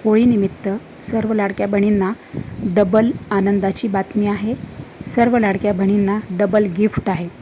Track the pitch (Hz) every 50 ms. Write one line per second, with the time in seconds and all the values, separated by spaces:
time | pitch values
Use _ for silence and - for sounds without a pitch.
0 | - 220 214 220 233 247 240 214 196 190 - - - 202 190 220 - - - -
1 | - - - 226 214 214 220 214 202 196 196 - 208 202 202 202 202 208 214 202
2 | 190 185 220 - - - - - - - - - - 196 175 196 208 190 185 220
3 | 220 233 302 - - - 214 196 190 196 202 202 190 196 190 - - 226 196 196
4 | 190 - - 208 208 208 202 196 202 214 240 - - - - - - - - -
5 | - - - - 233 240 240 240 220 202 190 196 - 208 208 180 196 196 202 208
6 | 202 196 202 214 214 - 185 175 202 196 185 214 214 196 170 175 208 214 - -
7 | - - 190 160 175 170 175 -